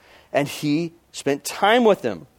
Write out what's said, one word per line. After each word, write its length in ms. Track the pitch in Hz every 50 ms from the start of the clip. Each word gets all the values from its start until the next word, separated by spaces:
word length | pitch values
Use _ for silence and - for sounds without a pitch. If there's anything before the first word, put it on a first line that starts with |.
| _ _ - - _ _ -
And 140 | 135 143
he 460 | 127 - - - 151 147 160 170 160 - _ _ _
spent 320 | - - - 139 143 143 -
time 400 | - - - 202 202 226 254 240
with 180 | 214 190 -
them. 240 | - 117 98 80 - _ _